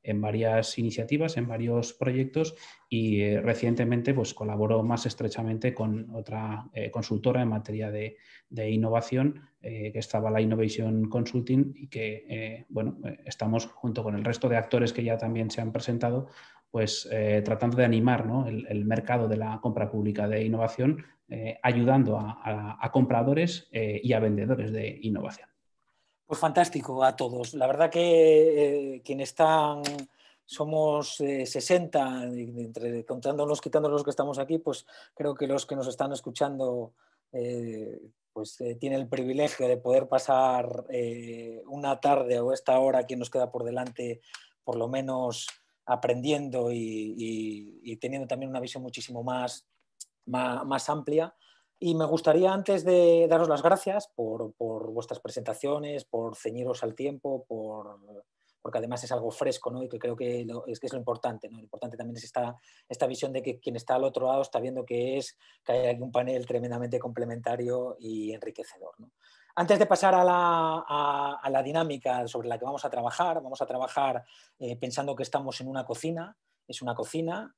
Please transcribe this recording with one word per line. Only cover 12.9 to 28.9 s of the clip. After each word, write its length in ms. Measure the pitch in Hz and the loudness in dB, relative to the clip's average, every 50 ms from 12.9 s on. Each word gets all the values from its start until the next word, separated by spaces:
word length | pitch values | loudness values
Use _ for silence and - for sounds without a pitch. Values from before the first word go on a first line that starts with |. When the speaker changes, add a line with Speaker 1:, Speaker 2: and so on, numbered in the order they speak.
| - - - | -4 -6 -10
Speaker 1:
eh, 140 | - - - - | -10 -10 -10 -12
estamos 400 | - - - 113 110 110 117 110 | -14 -6 -4 0 0 2 0 0
junto 360 | - - - - 123 107 117 | -4 -10 -6 -4 -4 -4 -2
con 120 | 110 107 104 | -4 -2 -4
el 100 | 104 104 | -2 -2
resto 240 | 117 117 - - 123 | -2 -2 0 2 2
de 80 | 117 | 4
actores 380 | 113 113 - - 120 120 117 117 | 2 2 2 2 2 2 2 0
que 100 | - 117 | -2 0
ya 140 | 113 113 113 | 0 0 0
también 320 | - 113 113 113 113 107 | -2 -2 -2 -2 -2 -2
se 100 | - - | -2 -4
han 100 | 113 113 | -6 -4
presentado, 580 | 110 117 - - 117 117 123 120 120 131 135 - - - - - - _ _ _ | -4 -4 -2 -2 -2 0 0 0 0 0 -4 -6 -14 -20 -20 -20 -20 _ _ _
pues, 360 | - 113 110 107 - - - - | -2 0 0 0 -2 -4 -4 -4
eh, 300 | 110 110 107 107 104 107 104 | -2 0 2 4 4 4 4
tratando 320 | - 110 110 123 120 120 | 2 0 2 2 2 4
de 80 | 123 123 | 4 6
animar, 400 | 117 117 113 110 123 123 113 110 | 6 6 4 4 4 4 2 0
¿no? 220 | 113 120 131 131 | 0 0 0 0
el, 200 | 113 110 107 - - | -2 -4 -6 -6 -4
el 180 | 107 104 104 | -4 -2 0
mercado 420 | 110 113 113 - - 123 120 113 110 | 0 0 0 0 0 0 0 2 0
de 80 | 107 | 0
la 240 | 107 110 110 110 110 | -2 -2 -4 -6 -4
compra 300 | - 120 107 113 107 107 | -4 -2 -2 0 -2 -2
pública 360 | - 107 104 107 104 104 104 | -2 -2 -2 0 0 0 -2
de 180 | 107 107 107 110 | 0 0 0 0
innovación, 600 | 110 113 113 113 113 - - 123 139 156 156 - - _ _ _ _ | 0 0 0 0 -2 0 0 0 2 0 0 -6 -16 _ _ _ _
eh, 300 | 120 113 110 113 117 - | -12 -8 -8 -8 -8 0
ayudando 560 | - 127 120 117 117 123 131 135 123 110 107 107 | 0 2 4 4 6 6 6 6 6 4 2 0
a, 220 | 107 107 113 - | -2 -6 -8 -6
a, 360 | - 110 107 107 104 107 107 - - | -6 -4 -4 -4 -6 -8 -6 -4 -6
a 60 | 117 | 0
compradores, 800 | - 135 127 123 123 117 120 135 143 156 175 170 - - - _ | 4 4 4 6 4 2 4 4 4 4 2 0 -2 -6 -12 _
eh, 300 | - 113 110 107 104 - | -4 -2 -2 -2 -2 -2
y 120 | - 123 120 | 0 2 2
a 40 | 110 | 4
vendedores 540 | 110 107 104 104 104 120 127 107 107 107 | 4 2 2 2 2 0 0 -2 -2 -4
de 260 | 110 110 110 110 - - | -4 -4 -6 -6 -8 -6
innovación. 480 | 110 110 101 - - - - - - _ _ _ _ _ _ _ _ _ _ _ _ _ _ _ _ | -4 -4 -2 -2 -4 -8 -10 -14 -20 _ _ _ _ _ _ _ _ _ _ _ _ _ _ _ _
Speaker 2:
Pues 140 | _ 147 - | _ -2 0
fantástico 640 | 165 156 - 175 175 170 - 147 131 - 131 131 131 | 0 2 4 4 4 4 2 -6 -6 -4 0 4 4
a 100 | 131 127 | 4 4
todos. 380 | - 135 120 123 123 120 120 | 2 -2 -2 -2 -4 -6 -6
La 140 | - 143 127 | -2 0 2
verdad 240 | 131 135 143 165 165 | 2 4 4 4 4
que, 1040 | 165 170 175 175 170 165 160 160 156 156 156 160 151 147 147 143 143 143 139 135 | 4 2 6 8 8 10 10 10 10 10 10 8 8 6 4 4 4 0 -2 -4